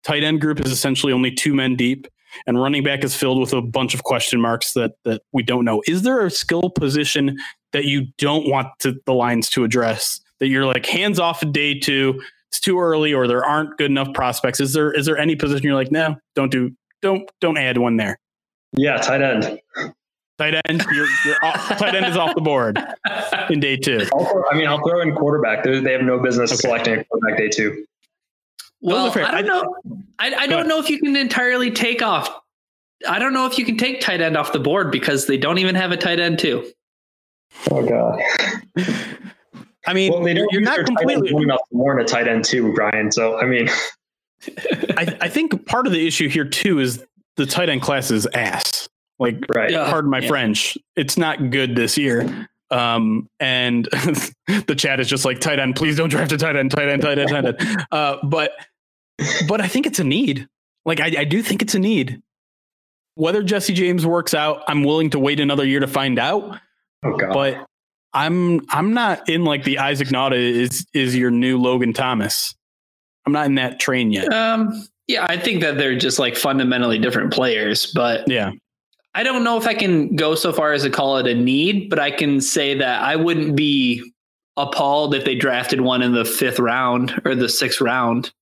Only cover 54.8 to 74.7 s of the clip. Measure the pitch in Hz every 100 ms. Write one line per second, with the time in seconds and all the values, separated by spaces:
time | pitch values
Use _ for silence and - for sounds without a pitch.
54.8 | 147 135 123 135 135 127 160 143 131 131
55.8 | 156 147 165 139 160 151 160 143 135 147
56.8 | 143 143 147 143 147 147 131 - 220 208
57.8 | 151 151 143 139 143 160 151 - - _
58.8 | _ _ _ - 147 - 156 214 185 254
59.8 | - - 143 165 269 135 - _ _ _
60.8 | 160 160 160 156 151 190 - 196 214 196
61.8 | 196 208 123 127 _ _ _ _ _ _
62.8 | _ _ _ - 160 208 190 202 190 180
63.8 | 180 180 165 170 170 160 151 147 - 147
64.8 | 143 156 160 143 135 147 143 143 135 139
65.8 | 135 135 135 117 131 202 - - _ _
66.8 | _ _ 120 - 95 139 139 123 - _
67.8 | _ _ _ 139 156 175 175 165 - 143
68.8 | 190 240 226 175 - 165 165 143 135 135
69.8 | 135 143 135 131 135 123 123 120 123 -
70.8 | - 147 127 127 123 120 127 127 123 127
71.8 | 120 110 131 120 101 - - - _ _
72.8 | _ _ _ _ - 151 143 135 127 -
73.8 | - 127 113 104 294 220 226 226 214